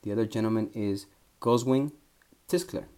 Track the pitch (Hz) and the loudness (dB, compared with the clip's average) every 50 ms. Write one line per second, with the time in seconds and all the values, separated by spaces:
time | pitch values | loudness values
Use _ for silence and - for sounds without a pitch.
0 | - 104 101 110 113 110 - 113 110 110 113 113 110 107 - 113 104 101 98 98 | -6 -4 -2 0 -2 0 0 0 0 2 2 0 -2 -2 -4 -4 -2 -2 -2 -4
1 | - - _ _ _ _ _ _ - 120 120 123 120 127 131 135 139 147 - - | -6 -14 _ _ _ _ _ _ 2 2 4 4 4 2 2 2 2 -2 -6 -12
2 | _ _ _ _ _ _ _ _ _ - - 175 175 - - - - - - | _ _ _ _ _ _ _ _ _ -2 -2 -2 -2 -2 -8 -10 -10 -10 -20